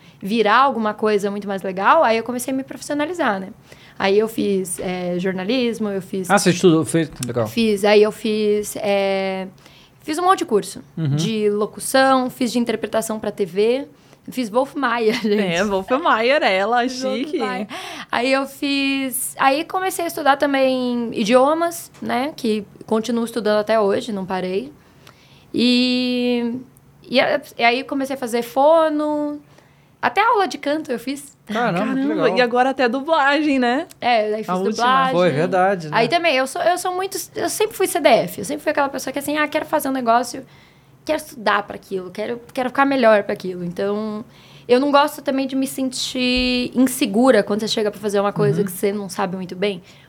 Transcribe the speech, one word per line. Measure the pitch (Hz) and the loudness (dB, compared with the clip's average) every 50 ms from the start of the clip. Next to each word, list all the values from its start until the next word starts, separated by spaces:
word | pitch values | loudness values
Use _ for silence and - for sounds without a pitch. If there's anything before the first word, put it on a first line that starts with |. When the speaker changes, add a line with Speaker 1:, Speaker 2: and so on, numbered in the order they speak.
| - - - - | -20 -20 -18 -12
Speaker 1:
virar | - 190 226 233 208 202 214 254 | -6 -2 0 2 4 4 6 6
alguma | 277 277 233 233 214 214 | 4 4 2 0 -2 -4
coisa | 208 214 220 214 214 202 196 202 | -2 -2 0 0 0 0 0 -2
muito | 202 208 190 202 | -6 -6 -6 -6
mais | 196 196 | -6 -6
legal, | 190 190 185 185 196 240 294 330 285 | -6 -6 -4 0 4 4 6 6 6
aí | 233 226 226 | 4 2 0
eu | 220 | -2
comecei | 240 240 247 247 277 | -4 -6 -6 -4 -4
a | 262 | -4
me | 269 262 | -4 -6
profissionalizar, | - - 247 - - 294 294 294 320 359 339 294 233 202 190 | -8 -12 -12 -8 -6 -4 -2 -2 -4 -2 -2 -2 -2 -2 -2
né? | 190 196 - - - - - - - - - - | -6 -10 -14 -20 -20 -20 -20 -20 -20 -16 -6 -2
Aí | 190 196 196 208 | 0 2 4 4
eu | 226 220 | 2 0
fiz, | - 226 208 202 196 185 190 185 - - | -2 -2 -2 0 0 0 -2 -4 -6 -6
é, | - 190 180 180 180 180 175 175 | -4 -6 -4 -4 -4 -4 -2 -2
jornalismo, | 185 190 185 185 185 202 262 262 240 233 220 233 220 202 | -2 -2 -2 -2 -2 0 0 0 0 0 -2 -2 -4 -4
eu | 196 190 | -4 -6
fiz | 175 - 196 190 185 180 | -6 -6 -6 -4 0 2
Speaker 2:
Ah, | 190 202 | 2 2
você | - 180 | 4 2
estudou, | 170 - - 180 160 160 143 | 2 4 6 6 6 4 2
fez, | - - 165 160 139 - - - | 0 0 -2 -2 -2 -6 -10 -8
legal. | 123 120 123 110 | -4 -2 -2 -2
Speaker 1:
Fiz, | 107 - 233 226 220 208 190 208 | 0 0 0 2 2 2 2 4
aí | 208 214 202 | 6 6 8
eu | 208 214 | 6 4
fiz, | - - - 220 214 214 214 208 208 208 208 - - | 2 -2 -2 -2 0 0 2 2 0 0 -2 -4 -8
é... | - - 202 202 196 196 196 196 190 190 190 190 190 190 190 - - - - - - - _ _ _ | -6 -2 0 0 2 2 0 0 -2 -2 -4 -4 -6 -8 -10 -12 -18 -20 -20 -20 -20 -20 _ _ _
fiz | - 302 311 330 | -8 -8 -4 0
um | 359 | 2
monte | 370 381 359 | 2 2 2
de | 330 | 0
curso. | - 143 131 - - - - - - - | 0 0 0 0 -2 -12 -16 -18 -12 -6
Speaker 2:
Uhum. | 170 160 135 139 | -4 -2 0 0
Speaker 1:
De | 151 165 226 226 214 208 208 | 0 0 0 0 0 0 0
locução, | 208 208 208 196 - - - - - 262 269 269 262 262 254 247 | 0 0 -2 -4 -6 -8 -4 0 2 4 6 6 4 2 0 -2
fiz | - - 254 220 | -2 -2 -2 -2
de | - 247 | 0 -2
interpretação | 233 233 220 220 - 208 - 220 220 - 220 220 | -2 -2 -2 -4 -4 -2 -2 -2 -2 -4 -6 -6
pra | - 208 | -6 -6
T | 208 - 202 | -4 -4 -4
V, | 165 170 196 214 226 247 277 285 285 - _ _ - - _ - - | -4 0 0 2 2 2 0 -4 -8 -16 _ _ -20 -20 _ -16 -10
fiz | - 254 247 202 | -6 -6 -4 -2
Wolf | 202 247 269 269 - | 0 -2 -2 -2 -2
Maia, | 302 269 240 226 240 226 214 233 | -2 -2 -2 0 0 0 0 0
<laughs> | 240 | 0
gente. | 214 214 202 208 202 180 165 | 0 0 2 2 0 0 0
Speaker 3:
É, | 175 208 | 0 0
Wolf | 214 196 190 190 - 247 285 | 0 0 -2 -2 0 -2 0
Maia, | 349 311 247 220 226 247 277 311 | 2 2 2 4 4 2 2 4
ela, | 320 220 190 185 196 220 240 247 | 2 2 2 2 2 2 0 0
Speaker 1:
Fiz | 240 262 254 254 | 0 -2 -4 -4
Wolf | 262 - 208 | -4 -4 -4
Speaker 3:
chique. | 233 285 311 330 302 | -4 -4 -4 -4 -4
Speaker 1:
Maia. | 262 254 254 202 214 220 262 370 370 359 339 285 - - | -4 -4 -4 -6 -8 -8 -10 -12 -12 -12 -14 -12 -8 -4
Aí | - 226 240 262 | -2 0 2 2
eu | 262 269 277 | 2 0 0
fiz, | 269 - - 294 277 277 277 277 269 277 269 269 262 240 - - - - - | -4 -8 -6 -4 -2 -2 0 0 0 -2 -2 -4 -4 -6 -6 -8 -6 -2 2
aí | - 269 269 302 320 | 2 2 2 0 -2
comecei | - - 370 370 381 370 - 339 | -4 -4 -4 -4 -4 -4 -4 -6
a | 330 | -6
estudar | - 339 294 - 277 | -4 -2 0 0 2
também | 277 302 285 277 269 262 262 262 254 247 247 240 240 233 226 - | 2 2 0 2 2 2 2 2 0 -2 -2 -2 -2 -4 -4 -4
idiomas, | - 220 190 254 254 262 285 320 330 339 339 339 - - - - - | -2 2 4 4 6 6 4 2 2 -2 -4 -4 -8 -14 -16 -14 -10
né? | 220 220 233 240 269 302 311 | -6 -4 -4 -2 -4 -4 -6
Que | - - 220 214 214 202 - - - - | -4 -2 -2 -2 -2 -4 -10 -16 -12 -6
continuo | - 220 220 220 - 233 233 240 | -2 -2 -2 -2 -2 -2 -2 -2
estudando | 226 - 240 196 214 214 214 | -4 -4 -2 0 0 0 0
até | 208 214 220 220 | 2 2 2 2
hoje, | 208 196 208 247 247 247 | 2 2 0 0 -2 -4
não | 208 190 190 | -6 -6 -6
parei. | 175 196 185 180 185 185 202 254 294 - - _ _ _ - - - - _ _ _ - - _ _ - | -4 -4 -4 -4 -4 -4 -4 -6 -8 -14 -20 _ _ _ -20 -20 -20 -20 _ _ _ -20 -20 _ _ -2
E, | - 233 247 247 247 247 254 247 247 254 247 247 247 247 247 240 240 240 233 233 254 - - _ _ _ _ _ _ - - | 0 2 2 4 4 2 2 0 0 -2 -2 -2 0 0 0 0 0 -2 -4 -6 -8 -12 -16 _ _ _ _ _ _ -8 -2
e | - 262 | 0 2
a-, | - - - 285 - - - - | 2 2 0 -2 -4 -6 -4 0
e | 233 | 2
aí | 240 240 254 277 | 2 2 2 -2
comecei | - 294 269 269 269 277 | -4 -4 -4 -4 -4 -6
a | 269 | -6
fazer | 262 226 233 240 | -6 -4 -4 -4
fono, | 233 240 - 262 277 311 330 330 320 311 302 302 302 302 302 294 294 294 294 294 - _ - _ _ _ _ _ _ _ _ - | -4 -2 0 4 6 6 6 6 4 2 0 0 -2 -2 -2 -2 -4 -4 -6 -10 -14 _ -20 _ _ _ _ _ _ _ _ -4
até | - 247 - 381 427 | -4 -2 0 2 2
aula | 466 480 415 381 | 4 4 2 2
de | 262 285 294 | 0 -2 -4
canto | - 277 294 320 302 - | -4 -2 -2 -2 -4 -4
eu | 240 226 | -6 -6
fiz. | - 262 285 285 - - _ _ _ | -4 -6 -8 -8 -10 -18 _ _ _
Speaker 2:
Caramba, | - 208 226 247 214 170 180 | -6 -4 -2 0 0 0 0
que | 214 226 262 | -2 -2 -2
Speaker 3:
Caramba, | 269 269 294 320 320 | -2 0 -2 0 2
Speaker 2:
legal. | 320 - - 240 | 2 2 2 2
Speaker 3:
e | |
agora | 247 233 240 247 254 269 | 0 2 2 2 2 2
até | 262 285 254 233 | 2 0 0 0
dublagem, | 233 269 269 330 320 320 269 277 294 311 302 311 269 262 | 0 -2 0 0 2 2 4 4 2 2 2 2 2 2
né? | 247 240 247 294 359 - - - | 2 2 0 -2 -4 -6 -8 -4
Speaker 1:
É, | 226 240 240 220 214 214 214 | 0 2 2 2 2 0 -2
aí | 220 214 | -4 -2
fiz | - | -2
Speaker 3:
A | 180 | -2
última. | 185 190 214 | 0 0 0
Speaker 1:
dublagem. | 208 226 233 247 262 269 269 262 160 | 0 0 2 2 4 4 2 2 2
Speaker 2:
Foi, | 175 180 170 | 2 2 2
verdade, | 139 147 175 180 190 180 185 196 202 180 160 151 | 2 0 0 2 2 2 2 2 2 0 -4 -2
né? | 175 | 0
Speaker 1:
Aí | 220 240 247 | 2 2 2
também, | 330 339 339 330 262 | 2 2 2 2 2
eu | 262 262 | 2 0
sou, | 262 - 381 | -2 -2 -2
eu | - 330 359 349 | 0 0 0 0
sou | 359 370 359 | -2 -4 -4
muito, | 359 381 381 - 359 - - - | -4 -4 -6 -6 -8 -10 -10 -8
eu | - 339 330 | -6 -4 -4
sempre | - - 427 427 - | -2 -2 -2 -2 -2
fui | - 381 | -2 -2
C | - - 339 | 0 0 2
D | 285 302 | 4 4
F, | 233 175 151 175 - - | 4 4 2 0 -6 -8
eu | 202 | -8
sempre | - 294 302 | -8 -6 -6
fui | - 320 | -4 -2
aquela | 294 302 277 269 | 0 0 0 -2
pessoa | 277 262 - 269 | -2 -6 -8 -6
que | 262 285 | -8 -6
assim, | 277 294 294 | -4 -4 -2
ah, | 302 302 294 | -2 -2 -2
quero | 302 302 302 | -2 -4 -4
fazer | - 320 302 302 269 | -2 -2 -2 -2 -2
um | |
negócio, | 269 262 247 226 226 247 254 - - - - - - - - _ _ _ _ _ _ _ - | -4 -2 2 2 2 2 2 -2 -10 -14 -14 -16 -20 -20 -20 _ _ _ _ _ _ _ -6
quero | - 302 311 | -4 -4 -4
estudar | 311 - - 233 196 214 202 202 196 | -4 -10 -10 -4 0 0 0 0 0
pra | - 196 | -4 -12
aquilo, | - - - 196 185 180 180 | -14 -12 -8 -8 -8 -8 -8
quero, | 180 208 214 233 240 233 - - - | -10 -8 -6 -6 -6 -8 -10 -10 -6
quero | 262 247 247 | -4 -4 -2
ficar | 247 277 277 | 0 0 2
melhor | 277 277 262 233 220 214 202 208 | 2 4 4 6 6 6 6 2
pra | 214 | 0
aquilo. | 208 208 - 185 180 180 175 | -4 -6 -6 -8 -8 -6 -8
Então, | 175 175 202 202 202 208 214 220 214 208 208 - - - - - - - - - - | -8 -4 -4 -2 -2 -2 -4 -4 -6 -8 -10 -12 -14 -20 -20 -20 -20 -20 -6 0 2
eu | 240 254 | 4 4
não | 285 285 | 4 4
gosto | 277 285 294 294 - 285 | 4 4 4 4 0 -6
também | - 294 269 269 269 254 | -4 -2 -2 0 -2 -2
de | 269 | -2
me | 269 269 | -2 -2
sentir | 262 - 269 262 262 262 - - - - 254 254 247 254 254 254 254 247 247 247 - | -2 -2 -4 -4 -4 -4 -6 -6 -6 -2 -2 0 2 2 2 2 2 0 0 -2 0
insegura | - 240 262 254 - - 302 202 196 226 254 262 226 208 | 2 2 2 2 2 0 -2 0 2 4 6 6 6 6
quando | - - 208 214 | 4 2 0 -2
você | 226 208 | -2 -2
chega | - 233 208 214 | -2 -2 -2 -2
pra | 208 - | -2 -4
fazer | 220 208 202 202 | -4 -2 0 0
uma | 196 202 | 0 0
coisa | 202 - 208 202 190 - | 2 2 2 2 2 0
Speaker 2:
Uhum. | 202 | 0
Speaker 1:
que | 190 | -2
você | - - 220 196 | -2 -2 -2 -2
não | 202 208 196 180 | -2 -2 -6 -8
sabe | - - 196 180 185 | -6 -4 -4 -4 -4
muito | 190 185 170 180 | -6 -8 -8 -6
bem. | 185 196 208 190 175 - - - - - | -4 -2 -4 -4 -6 -10 -20 -20 -20 -20